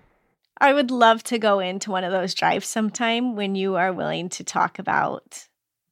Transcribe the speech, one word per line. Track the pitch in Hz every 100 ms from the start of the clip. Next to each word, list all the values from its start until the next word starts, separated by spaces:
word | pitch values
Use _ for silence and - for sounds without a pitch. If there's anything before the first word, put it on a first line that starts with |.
| _ _ _ _ _ -
I | 277
would | 285 254
love | 254 226 226
to | - 233
go | 214 196
into | 180 190 214
one | 185
of | 180
those | 185 180
drives | - 165 175 -
sometime | 226 214 - 233 233 247
when | 208 196
you | 196 196 180
are | 185
willing | 180 156 165 175
to | -
talk | 190 185 - -
about | - 147 - - - - - _ _ _ _